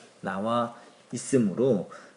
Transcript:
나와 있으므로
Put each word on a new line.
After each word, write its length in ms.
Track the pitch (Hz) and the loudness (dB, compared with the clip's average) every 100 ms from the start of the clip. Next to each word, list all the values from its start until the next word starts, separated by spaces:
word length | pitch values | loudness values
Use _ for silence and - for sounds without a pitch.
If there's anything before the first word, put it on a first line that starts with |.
| - - | -20 -10
나와 540 | 98 95 110 120 117 - - - - | -8 -4 -2 0 -2 -6 -20 -20 -12
있으므로 800 | 120 - 131 104 90 131 104 80 - - | -10 0 2 2 2 2 2 -2 -12 -20